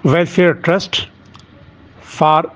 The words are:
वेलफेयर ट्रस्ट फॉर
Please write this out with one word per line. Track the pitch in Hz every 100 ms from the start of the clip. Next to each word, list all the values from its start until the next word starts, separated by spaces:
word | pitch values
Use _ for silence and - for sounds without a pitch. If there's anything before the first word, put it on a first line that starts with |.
| 143
वेलफेयर | 160 170 - 175 151
ट्रस्ट | - 185 - - - _ - - - - - - - - - -
फॉर | 156 156 170